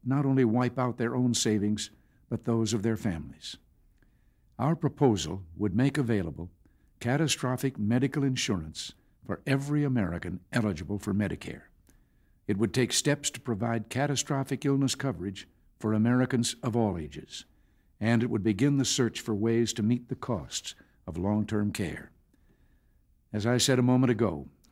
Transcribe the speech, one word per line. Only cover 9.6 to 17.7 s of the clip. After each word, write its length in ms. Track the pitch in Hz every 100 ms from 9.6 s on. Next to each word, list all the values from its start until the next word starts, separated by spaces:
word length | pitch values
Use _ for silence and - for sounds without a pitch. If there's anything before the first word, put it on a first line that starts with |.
| 139 147
American 580 | 143 127 92 87 90 90 -
eligible 460 | 123 107 82 82 101
for 120 | 107
Medicare. 520 | 101 101 90 - - - _ _ - _ _ _ _ -
It 120 | 101
would 120 | 110
take 220 | - 123
steps 380 | - 151 143 -
to 100 | -
provide 480 | - 107 117 117 107
catastrophic 720 | 123 147 135 - 139 135 131
illness 300 | 139 139 135
coverage 540 | - 139 87 95 98 - _ _ _
for 140 | 107
Americans 640 | 107 113 123 127 127 120 -
of 140 | 131 113
all 240 | 110 87
ages, 460 | 76 76 - - - _ _